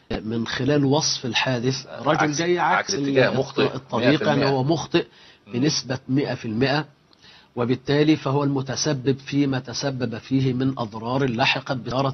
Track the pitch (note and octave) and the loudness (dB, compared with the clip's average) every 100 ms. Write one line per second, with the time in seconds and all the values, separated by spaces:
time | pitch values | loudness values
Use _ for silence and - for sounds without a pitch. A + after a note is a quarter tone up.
0 | - G#2 G#2 A#2 A2+ - C3+ D3 C#3 D3 | -8 -6 -4 -4 -4 -2 2 2 4 2
1 | - - B2 G#2+ C3 B2 B2 C3+ - - | 0 -2 -4 -2 0 0 -2 -2 -8 -4
2 | C3+ D#3+ D3+ C#3+ E3+ F3 D#3+ F#3+ - F3+ | 0 2 2 0 0 0 2 0 0 -2
3 | C#3 C3+ - B2+ C3+ - B2+ C3 - A#2+ | 2 4 4 2 -2 0 0 -2 -4 0
4 | B2+ D#3 D3+ C#3+ C#3 C3+ C3+ D#3 - E3+ | 2 2 2 2 2 2 2 0 0 0
5 | - - - - G2+ A#2+ C#3 - A#2+ B2+ | -2 -10 -20 -20 -8 0 0 0 -4 -6
6 | - C3+ A2 A2 A2+ A2 C3+ D3 D3 _ | 0 0 0 -4 -4 0 2 0 -4 _
7 | _ _ - - _ B2 A#2+ B2+ - C#3+ | _ _ -20 -20 _ -4 -2 0 2 4
8 | D3+ D3+ C#3 C#3 C#3+ C#3 C3+ A#2+ D#3 C#3 | 4 2 2 0 0 0 -4 -2 -2 0
9 | B2+ C3 - C#3+ C#3+ B2+ B2 A2+ C#3+ B2+ | 0 -2 -2 0 2 0 -4 -6 -4 -4
10 | A#2+ A2+ - C3+ C3 B2 C3+ C3+ A2+ A2 | -6 -6 -2 0 2 0 0 -2 -6 -6
11 | A#2 C3+ C3+ A2+ C3+ C3+ - C3 A2+ B2 | -4 0 0 2 0 0 -4 -6 -4 -2
12 | C3+ | -2